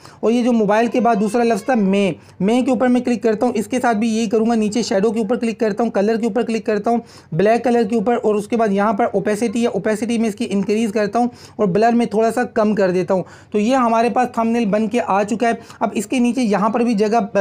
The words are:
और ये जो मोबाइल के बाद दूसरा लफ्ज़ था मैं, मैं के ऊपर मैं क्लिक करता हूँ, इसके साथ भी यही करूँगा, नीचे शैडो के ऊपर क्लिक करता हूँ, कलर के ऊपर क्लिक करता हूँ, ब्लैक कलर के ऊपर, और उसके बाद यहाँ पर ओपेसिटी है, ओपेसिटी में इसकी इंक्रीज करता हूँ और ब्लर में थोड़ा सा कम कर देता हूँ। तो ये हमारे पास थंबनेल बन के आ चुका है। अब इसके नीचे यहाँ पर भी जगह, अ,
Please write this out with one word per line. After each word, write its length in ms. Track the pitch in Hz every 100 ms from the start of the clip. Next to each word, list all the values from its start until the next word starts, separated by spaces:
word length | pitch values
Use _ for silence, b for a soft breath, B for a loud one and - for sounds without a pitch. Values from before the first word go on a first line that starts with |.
| B B
और 80 | 214
ये 120 | 240
जो 80 | 240
मोबाइल 340 | 233 202 208 240
के 120 | 254
बाद 180 | 226 226
दूसरा 260 | 214 240
लफ्ज़ 200 | 233 226
था 120 | - 247
मैं, 400 | 196 196 196 151 B -
मैं 220 | 185 240 254
के 60 |
ऊपर 160 | 247 254
मैं 160 | 247
क्लिक 200 | 247 240
करता 220 | 233 214 247
हूँ, 80 | 233
इसके 240 | 220 254
साथ 160 | 240 214
भी 140 | 233
यही 180 | 220 226
करूँगा, 280 | 220 226 233
नीचे 260 | 214 214
शैडो 280 | 214 190 208
के 80 | 220
ऊपर 180 | 208 247
क्लिक 220 | 226 220 220
करता 160 | 202
हूँ, 80 | 240
कलर 260 | 220 202 226
के 100 | 233
ऊपर 160 | 208
क्लिक 220 | 233 226 220
करता 260 | 214 208
हूँ, 100 | 233 233 B B
ब्लैक 300 | 156 202 233
कलर 200 | 240 240
के 120 | 220 233
ऊपर, 200 | 208 240
और 180 | 233 208
उसके 200 | 208 233
बाद 160 | 220
यहाँ 200 | 196 202
पर 180 | 214 240 202
ओपेसिटी 460 | 196 208 240 202
है, 80 | 233
ओपेसिटी 480 | 208 196 214 220 233
में 100 | 226
इसकी 160 | 202 -
इंक्रीज 440 | 202 190 208 233
करता 280 | 214 202 226
हूँ 100 | 240 B B -
और 80 | 214
ब्लर 260 | 175 220
में 120 | 233 233
थोड़ा 220 | 208 226
सा 120 | 226 247
कम 200 | - 214 208
कर 160 | 190
देता 220 | 180 175
हूँ। 120 | 190 175 B B
तो 60 | 208
ये 160 | 208 262
हमारे 340 | 240 226 233
पास 180 | 247 247 247
थंबनेल 280 | 226 233 226
बन 200 | 208 220
के 120 | 240
आ 240 | - 190 208
चुका 220 | 220 233
है। 120 | 233 B B
अब 120 | 226 -
इसके 240 | 202 269
नीचे 220 | 240 240
यहाँ 260 | 240 196 214
पर 140 | 208
भी 120 | 233 214
जगह, 220 | 214 233
अ, 220 | 202 202